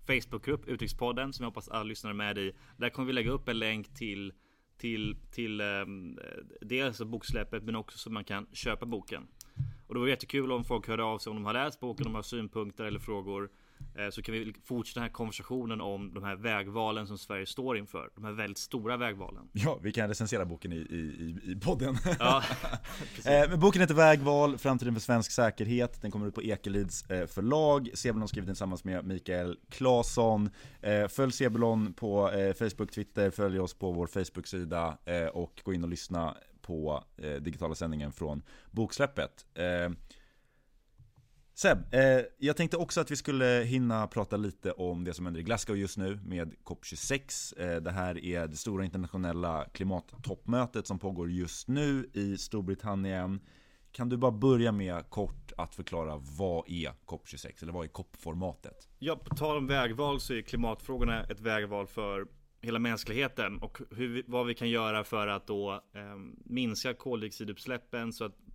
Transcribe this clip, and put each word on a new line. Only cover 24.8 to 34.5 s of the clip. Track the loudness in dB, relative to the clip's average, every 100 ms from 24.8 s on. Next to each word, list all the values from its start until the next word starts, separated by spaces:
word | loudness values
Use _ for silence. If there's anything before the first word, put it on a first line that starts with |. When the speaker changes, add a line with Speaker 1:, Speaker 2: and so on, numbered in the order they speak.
| 2
Speaker 2:
för | 0
svensk | 4 4 4
säkerhet. | 4 4 4 0 2 2 0
Den | -6
kommer | -4 -4
ut |
på | -2
Ekelids, | -2 -2 0 0 0 -4 -4
eh, | -2 -2
förlag. | 0 2 4 6 6 4
Sebulon | -4 0 0
har | -2
skrivit | -4 -4
den |
tillsammans | -4 -4 -4
med | -4 -4
Mikael | -2 -6 -2 -2 -2 -6 -10
Claesson. | 0 6 6 4 4 4 6 2 -2 -20 -6
Eh, | 2 2 2
följ | 2 2
Sebulon | 4 2 4 4 4 2
på, | -2 0 4 4
eh, | 4 2
Facebook, | 2 -2 -2 -6
Twitter. | -4 -4 2 2
Följ | 4 2 2
oss | 0
på | -2 -2
vår | 0 -2
Facebook-sida, | -2 -4 -6 -8